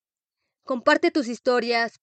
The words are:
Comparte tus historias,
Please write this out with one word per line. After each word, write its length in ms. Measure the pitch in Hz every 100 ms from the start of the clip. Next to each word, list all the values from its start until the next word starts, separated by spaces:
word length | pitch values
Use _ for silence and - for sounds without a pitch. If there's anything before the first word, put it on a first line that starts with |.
| _ _ _ _ _ _
Comparte 460 | - 254 254 302 349
tus 180 | 330 233
historias, 720 | 233 - 247 233 233 233 -